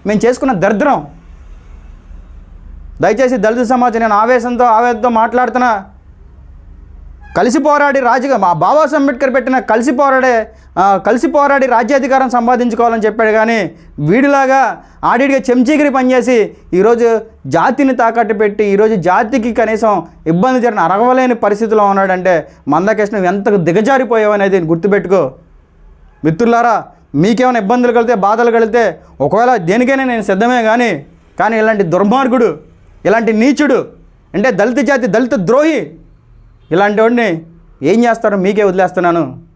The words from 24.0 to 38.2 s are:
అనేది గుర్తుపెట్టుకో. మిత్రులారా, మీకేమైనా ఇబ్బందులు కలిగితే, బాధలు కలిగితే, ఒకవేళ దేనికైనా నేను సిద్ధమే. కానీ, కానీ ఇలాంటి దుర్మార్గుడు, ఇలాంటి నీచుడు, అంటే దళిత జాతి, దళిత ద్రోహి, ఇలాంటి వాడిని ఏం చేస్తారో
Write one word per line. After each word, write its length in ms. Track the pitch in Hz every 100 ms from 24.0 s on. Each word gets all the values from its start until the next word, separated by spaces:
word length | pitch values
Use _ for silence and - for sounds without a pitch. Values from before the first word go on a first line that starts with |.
| 247 226 214
అనేది 260 | 208 196 190
గుర్తుపెట్టుకో. 760 | 160 165 202 202 175 190 135 - - - _ _ - - - -
మిత్రులారా, 600 | 151 165 240 233 240 196 - - _
మీకేమైనా 440 | 139 196 233 254 240
ఇబ్బందులు 340 | 196 247 247
కలిగితే, 220 | 240 233
బాధలు 360 | 220 196 220 240
కలిగితే, 500 | 226 226 233 208 156 - -
ఒకవేళ 360 | 139 196 240 233
దేనికైనా 480 | 165 220 254 269
నేను 180 | 262 233
సిద్ధమే. 400 | 202 190 240 247
కానీ, 440 | 220 233 240 151 - - _ -
కానీ 180 | 202 226
ఇలాంటి 240 | 220 214
దుర్మార్గుడు, 760 | 175 175 202 254 254 247 220 147 - - - -
ఇలాంటి 280 | 165 226 226
నీచుడు, 540 | 214 254 269 294 226 135 - - _ _
అంటే 160 | 165 254
దళిత 260 | 190 214 247
జాతి, 300 | 233 269 226
దళిత 280 | 208 247
ద్రోహి, 600 | 220 170 262 311 285 147 - - _ _ - - - -
ఇలాంటి 320 | 165 202 208
వాడిని 400 | 226 240 220 165 - - - -
ఏం 220 | 139 226
చేస్తారో 320 | 240 226